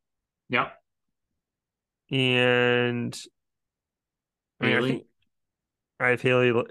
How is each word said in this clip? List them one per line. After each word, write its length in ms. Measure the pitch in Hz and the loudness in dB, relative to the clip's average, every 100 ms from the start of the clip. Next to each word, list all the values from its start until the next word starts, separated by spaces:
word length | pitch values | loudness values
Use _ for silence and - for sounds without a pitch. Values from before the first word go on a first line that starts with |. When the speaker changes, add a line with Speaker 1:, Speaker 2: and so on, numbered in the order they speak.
| _ _ _ _ - | _ _ _ _ -6
Speaker 1:
Yep. 240 | 123 135 - _ _ _ _ _ _ _ _ _ _ _ _ - | -4 -4 -8 _ _ _ _ _ _ _ _ _ _ _ _ -6
Speaker 2:
And 1080 | 135 127 123 123 123 123 123 123 120 120 - - _ _ _ _ _ _ _ _ _ _ _ _ - | -2 0 2 2 2 2 0 0 -4 -8 -10 -18 _ _ _ _ _ _ _ _ _ _ _ _ -6
I 60 | 127 | -2
mean, 80 | |
I 20 | 123 | 0
Speaker 1:
Haley? 140 | 131 | -2
Speaker 2:
think 120 | - - _ _ _ _ _ _ _ _ - | -4 -10 _ _ _ _ _ _ _ _ -4
I 80 | 123 | -2
have 120 | 120 | 0
Haley 280 | 131 127 123 | 2 2 2
l-, 160 | 117 123 | 2 -2